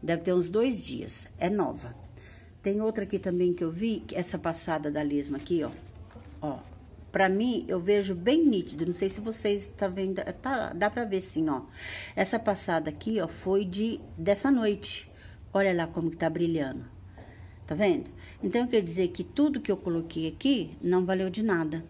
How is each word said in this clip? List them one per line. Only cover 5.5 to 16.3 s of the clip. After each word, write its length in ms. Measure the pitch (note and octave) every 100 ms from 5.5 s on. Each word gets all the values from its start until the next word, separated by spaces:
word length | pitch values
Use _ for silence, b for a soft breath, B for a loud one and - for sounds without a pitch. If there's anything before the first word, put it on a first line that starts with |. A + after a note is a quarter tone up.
| F3
ó. 80 | C#3 - - - - - - -
Ó. 180 | D3+ B2+ - - - - -
Pra 180 | F#3+ F#3+
mim, 340 | F#3+ A#3+ A3 -
eu 120 | F#3
vejo 360 | F3 G#3 G3 F3+
bem 300 | F#3 D4+ D#4
nítido. 400 | G#3 - D3 E3
Não 80 |
sei 160 | F3 G3
se 120 | F#3+
vocês 460 | A3 A3 G#3+ G#3 G3
tá 200 | - G3
vendo. 360 | F#3 F#3+ F#3+ - -
Tá, 320 | C4 C4 -
dá 160 | E3+ G#3
pra 160 | A3+ A#3
ver 160 | F#3+
sim, 260 | F#3 - D#3
ó. 140 | C3 - B B B B -
Essa 240 | F#3+ A3+
passada 500 | A3 F#3+ - E3 D#3
aqui, 320 | D3 - A3
ó, 60 | E3
foi 380 | - F#3+ G3 G3+
de, 340 | F#3 A3+ A3 - -
dessa 320 | E3 G3+ C4+
noite. 640 | C4+ A3 G3+ - - - B B B -
Olha 200 | G3 G3
lá 140 | F3 E3
como 220 | E3+ E3
que 80 | E3
tá 120 |
brilhando. 540 | E3